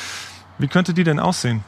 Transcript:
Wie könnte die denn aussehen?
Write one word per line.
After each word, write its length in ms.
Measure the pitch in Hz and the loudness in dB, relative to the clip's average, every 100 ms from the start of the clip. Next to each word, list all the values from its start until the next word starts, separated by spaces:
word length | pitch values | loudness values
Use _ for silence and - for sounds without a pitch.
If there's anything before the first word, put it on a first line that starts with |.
| - - - - - - | -12 -12 -14 -18 -16 -4
Wie 80 | 139 | 0
könnte 260 | 180 180 | 2 2
die 120 | 175 | 2
denn 160 | 165 147 | 2 2
aussehen? 420 | 175 185 131 113 | 0 0 0 -2